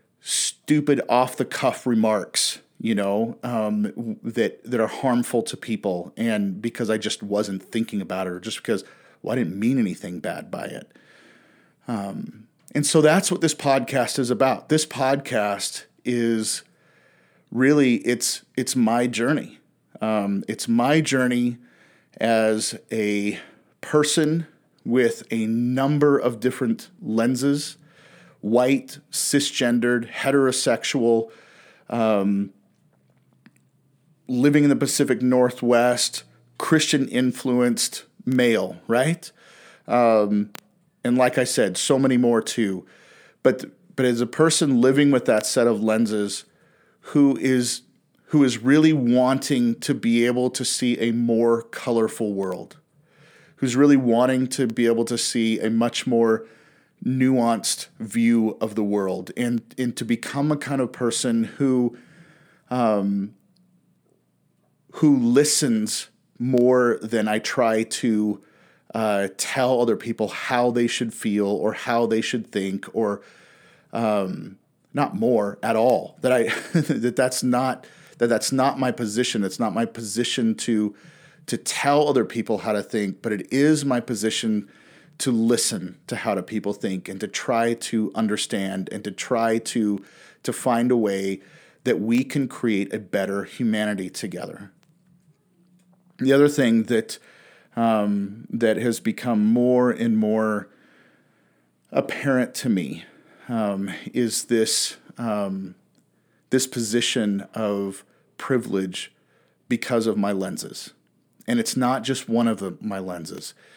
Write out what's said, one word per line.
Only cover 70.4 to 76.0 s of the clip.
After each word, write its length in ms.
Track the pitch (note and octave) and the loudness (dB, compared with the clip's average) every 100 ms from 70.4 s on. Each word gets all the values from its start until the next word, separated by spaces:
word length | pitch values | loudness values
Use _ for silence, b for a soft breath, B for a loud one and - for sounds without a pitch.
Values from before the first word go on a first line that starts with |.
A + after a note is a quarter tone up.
| - B2 B2 | -4 0 2
they 160 | A#2+ A#2+ | 2 0
should 260 | - A#2 | -2 -6
feel 340 | - A2+ G#2 G2+ | -4 -2 0 0
or 260 | G2+ G2+ | 0 -2
how 320 | G#2+ - A#2+ A2+ | -4 -2 0 0
they 160 | A2 | 0
should 300 | A2+ B2 A2 | -2 -4 -4
think, 360 | G#2 F#2+ G2 - | -6 -4 -6 -6
or, 280 | A2 G#2+ G2+ b b b b b b b | -4 -2 -4 b b b b b b b
um, 640 | A2 A2+ G#2 F#2 F#2 - F#2+ _ _ _ | -4 0 0 -2 -6 -12 -18 _ _ _
not 220 | - D3 G2 | -4 -4 0
more 440 | A2+ A#2 G2+ - | 2 2 0 -4
at 140 | A2 A2 | -2 2
all. 420 | A#2+ A2 | 2 2